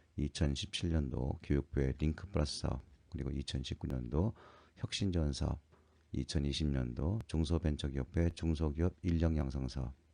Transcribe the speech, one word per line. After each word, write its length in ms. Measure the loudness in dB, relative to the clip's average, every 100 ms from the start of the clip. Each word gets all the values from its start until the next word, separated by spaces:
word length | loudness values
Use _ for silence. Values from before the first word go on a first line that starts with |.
| _ -4
이천십칠 760 | -2 2 2 2 -4 -4 0
년도 480 | 2 0 -2 -2 -4
교육부의 540 | 0 0 2 0 0 2
링크플러스 640 | 0 -2 -2 0 0 -2
사업, 260 | -4 -4 -8 -20 _
그리고 220 | -6 -4
이천십구 560 | -4 -4 -6 -4 -6 -4
년도 480 | -4 0 2 2 -2 -14 -20 -20 -8
혁신지원 580 | -6 -2 0 2 2
사업, 260 | 0 -2 -2 -8 -20 _ _ _
이천이십 560 | -4 0 0 0 0 0
년도 540 | 0 -2 -2 0 -2 -2
중소벤처기업부의 1080 | 0 2 2 2 0 -2 -2 0 2 2 2
중소기업 600 | 0 2 0 2 0 0
인력 340 | 0 4 4 4
양성 320 | 0 -2 -4
사업, 280 | -2 -4 -8 _